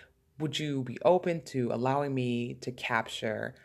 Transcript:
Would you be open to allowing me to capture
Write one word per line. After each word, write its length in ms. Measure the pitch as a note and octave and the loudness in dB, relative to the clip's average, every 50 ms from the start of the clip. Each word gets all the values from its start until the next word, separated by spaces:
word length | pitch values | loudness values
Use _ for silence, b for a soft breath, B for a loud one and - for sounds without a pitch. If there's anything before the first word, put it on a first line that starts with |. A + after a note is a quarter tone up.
| B B B _ _ _ _ - | B B B _ _ _ _ -4
Would 180 | D#3 D3 C3 | -4 -2 -2
you 240 | - D3+ D3 C#3 C3+ | -2 -2 -2 -2 -2
be 160 | B2+ B2+ - - - | -4 -4 -4 2 4
open 380 | D#3+ F3+ F3+ - F3+ E3+ D#3+ - | 6 6 6 4 0 -2 -2 -4
to 240 | - - C3 A#2+ A#2 | -4 -2 0 0 2
allowing 440 | A#2 A#2 B2 C3 C3+ C#3+ C#3+ C#3+ C3+ | 0 2 2 2 2 2 2 0 0
me 400 | C3 B2 B2 A#2+ A#2+ A#2+ A#2+ C3 C3 | 0 0 0 0 0 -2 -4 -6 -8
to 100 | - B2+ | -8 -8
capture 800 | B2+ - - - A#2+ A2+ A2+ - - - B2 A2 G#2+ G#2+ A2 A#2 B2 b | -8 -6 -2 0 0 0 0 -2 -4 -4 -4 -4 -2 -4 -4 -6 -8 b